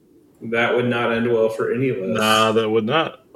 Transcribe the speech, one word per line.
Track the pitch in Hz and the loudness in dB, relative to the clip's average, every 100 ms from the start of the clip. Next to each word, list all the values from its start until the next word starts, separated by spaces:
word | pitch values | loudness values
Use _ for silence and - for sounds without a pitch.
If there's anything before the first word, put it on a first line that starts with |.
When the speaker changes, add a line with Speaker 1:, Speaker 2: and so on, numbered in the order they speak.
| _ _ _ - | _ _ _ -18
Speaker 1:
That | 113 117 117 120 | -6 -2 0 0
would | 123 | 0
not | 120 117 | 0 -2
end | 117 120 | 0 0
well | 117 110 | 2 0
for | 110 - | 0 -4
any | 117 135 | -2 -2
of | 113 | -2
us. | 95 110 | -4 -2
Speaker 2:
Nah, | 110 110 110 | 2 4 4
that | 110 110 | 2 0
would | 113 107 | 0 0
not. | 156 151 - _ | 0 -2 -6 _